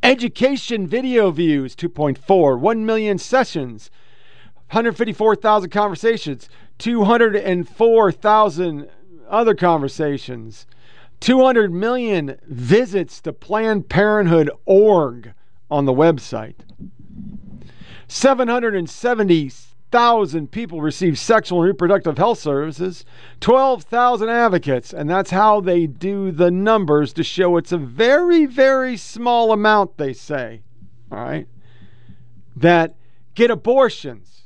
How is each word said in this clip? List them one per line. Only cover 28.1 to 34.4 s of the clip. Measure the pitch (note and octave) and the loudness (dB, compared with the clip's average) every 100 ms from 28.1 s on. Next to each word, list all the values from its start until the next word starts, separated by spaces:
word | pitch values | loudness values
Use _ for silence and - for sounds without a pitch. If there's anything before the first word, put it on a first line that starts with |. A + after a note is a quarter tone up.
| C#4+ F4 E4+ D4 | 4 4 2 2
very | B3 C4+ C4 B3+ A3+ | 4 4 4 -2 -6
small | - - A#3+ A#3+ A3+ | -12 -6 0 2 2
amount, | A3 G#3+ G#3+ F#3+ - | 2 4 4 2 -4
they | C#3+ | -8
say, | B2+ - C#3+ A#2+ A2+ - - - - - | -8 -8 -8 -8 -12 -20 -20 -20 -20 -16
all | G2+ | -12
right, | B2 D3+ - - - - - - - - - - - - | -8 -8 -10 -18 -20 -20 -20 -20 -20 -20 -20 -20 -18 0
that | E3 F3 E3 - - - - | 2 4 0 -6 -20 -20 -18
get | - A#3 | 0 0
abortions | G#3+ - C4 B3+ - C#3+ A2+ - - | 0 0 2 2 0 -14 -16 -18 -20